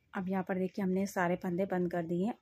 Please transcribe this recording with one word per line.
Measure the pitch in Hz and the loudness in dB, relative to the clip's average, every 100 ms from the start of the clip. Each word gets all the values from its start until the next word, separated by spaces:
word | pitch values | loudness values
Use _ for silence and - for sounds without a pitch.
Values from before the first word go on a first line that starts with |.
| _ | _
अब | 202 180 | -6 -2
यहाँ | 190 | -2
पर | 185 185 | 0 -2
देखिए | 185 - | -2 0
हमने | 185 185 196 | 0 2 0
सारे | 196 175 180 | 2 2 2
फंदे | 190 175 196 | 0 0 0
बंद | 180 180 | 0 0
कर | 175 165 | 0 -2
दिए | 175 214 | 0 0
हैं। | - | -2